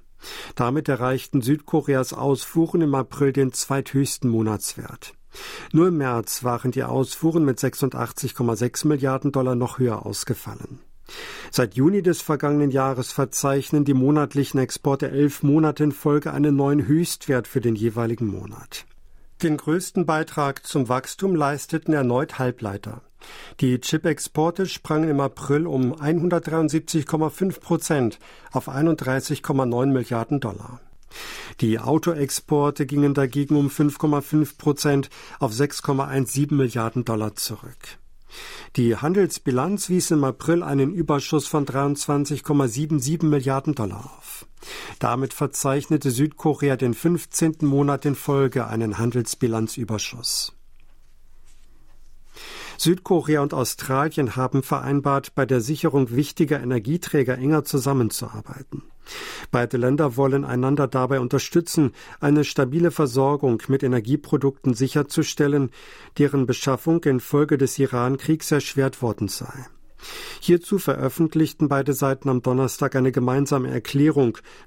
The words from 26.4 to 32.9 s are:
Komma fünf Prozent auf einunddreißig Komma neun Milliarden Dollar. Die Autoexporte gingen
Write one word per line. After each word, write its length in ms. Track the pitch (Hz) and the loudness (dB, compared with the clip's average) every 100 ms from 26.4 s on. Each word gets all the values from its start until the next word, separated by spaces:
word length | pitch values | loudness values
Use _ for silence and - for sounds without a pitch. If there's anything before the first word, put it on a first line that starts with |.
| 165 160 151 160 - 165 131 | 0 0 0 0 -2 -2 0
Komma 220 | 156 156 | 0 -2
fünf 320 | - 190 - | -2 -4 -4
Prozent 580 | - 170 - 151 120 - - - - | -2 -2 0 2 0 -2 -18 -20 -6
auf 180 | 131 - | -6 -4
einunddreißig 720 | 131 160 156 131 131 - 143 | 0 0 0 0 -2 -2 -6
Komma 240 | - 139 127 | -2 0 2
neun 260 | 120 135 | 2 2
Milliarden 480 | 131 117 117 113 143 | 2 0 -4 -2 -2
Dollar. 400 | 113 98 110 123 - - - - - - - - | -4 -8 -14 -18 -20 -20 -20 -16 -14 -14 -12 -2
Die 160 | 113 110 | 0 0
Autoexporte 1080 | 113 156 175 156 139 - - 147 143 143 | 0 0 0 -2 -2 -4 0 0 2 0
gingen 300 | 139 | -2